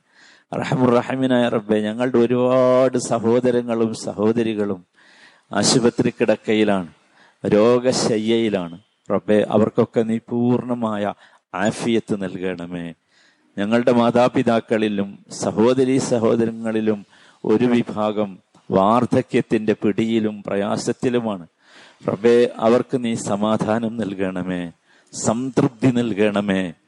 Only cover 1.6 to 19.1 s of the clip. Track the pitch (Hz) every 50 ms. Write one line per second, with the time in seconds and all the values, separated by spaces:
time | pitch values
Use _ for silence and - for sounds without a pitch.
1.6 | 104 104 107 107 107 104 110 117 123 131 123 120 120 113 123 123 123 123 127 131
2.6 | 127 127 127 127 131 127 127 127 117 - 123 104 104 113 117 123 123 123 120 120
3.6 | 120 120 117 117 113 110 110 - - 113 101 92 104 107 117 120 113 110 113 104
4.6 | 104 101 98 87 87 _ _ _ _ _ _ _ - - _ _ _ - - 98
5.6 | 110 - - 135 113 120 - - 131 120 - - 123 107 110 - - - 110 107
6.6 | 107 104 101 95 87 78 - _ _ _ _ _ _ _ _ _ - 101 104 104
7.6 | 107 120 123 123 123 127 123 - - - 117 110 107 110 113 113 117 110 101 95
8.6 | 87 85 82 87 - _ _ _ _ - 104 95 - - 107 104 101 - - 107
9.6 | 107 110 - - 113 - - 127 113 110 113 113 - - 123 120 120 120 123 117
10.6 | 113 123 123 120 117 110 107 101 104 101 95 _ - - _ _ _ _ - 90
11.6 | 98 110 110 - - 120 113 110 - - 110 101 98 90 90 95 90 92 92 85
12.6 | 87 87 90 87 85 85 80 _ _ _ _ _ _ _ _ _ _ _ - 98
13.6 | 101 104 113 120 120 131 123 120 117 120 117 120 123 127 - 143 127 120 117 113
14.6 | - - 120 110 110 107 104 101 101 98 98 - - - - - - 101 87 87
15.6 | 107 120 127 131 135 127 131 135 127 - 123 117 110 113 117 117 117 113 113 113
16.6 | 113 113 110 110 110 107 107 101 95 _ _ - _ _ _ _ - - 107 107
17.6 | 123 123 120 120 113 - - 104 107 107 107 104 107 98 92 - _ _ _ _
18.6 | _ - 113 95 95 101 113 123 120 -